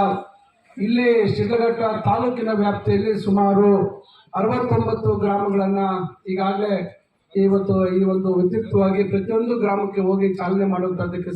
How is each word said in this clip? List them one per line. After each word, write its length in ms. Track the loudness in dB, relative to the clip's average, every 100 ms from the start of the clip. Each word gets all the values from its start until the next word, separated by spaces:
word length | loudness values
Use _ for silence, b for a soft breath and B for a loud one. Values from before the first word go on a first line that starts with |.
| 2 -2 -8 -20 _ _ _ -6
ಇಲ್ಲಿ 320 | 0 2 4 4 2
ಶಿಡ್ಲಘಟ್ಟ 500 | 0 0 0 0 0 -2 -2 0
ತಾಲೂಕಿನ 440 | 0 0 -2 -2 0
ವ್ಯಾಪ್ತಿಯಲ್ಲಿ 520 | 0 -2 0 0 0 -2
ಸುಮಾರು 440 | 0 2 4 4 4 4 0 -6 B B B -4
ಅರವತ್ತೊಂಬತ್ತು 720 | -2 -2 0 0 0 -2 -2 0
ಗ್ರಾಮಗಳನ್ನ 580 | 0 0 0 0 0 0 0 -2 -6 -10 -8
ಈಗಾಗಲೇ 440 | -4 -2 -2 -2 -2 -4 -12 _ _ _
ಇವತ್ತು 420 | 0 2 2 2 0 2 2
ಈ 20 | 2
ಒಂದು 160 | 0 0 2
ವಿದ್ಯುಕ್ತವಾಗಿ 640 | 2 0 0 2 2 2 0
ಪ್ರತಿಯೊಂದು 420 | -2 -2 -2 0 0
ಗ್ರಾಮಕ್ಕೆ 380 | 0 0 -2 -2 0
ಹೋಗಿ 200 | 2 0 -2
ಚಾಲನೆ 280 | -2 0 0
ಮಾಡುವಂತದ್ದಕ್ಕೆ 640 | 0 -2 -4 -4 -6 -8